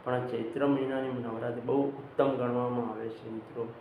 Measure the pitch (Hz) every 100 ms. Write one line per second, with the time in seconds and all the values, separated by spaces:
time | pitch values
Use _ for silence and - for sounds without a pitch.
0 | - 123 123 117 113 131 143 135 135 135
1 | 131 123 117 113 120 120 123 135 139 -
2 | - - 139 131 123 123 123 120 117 107
3 | 113 113 117 110 110 123 113 120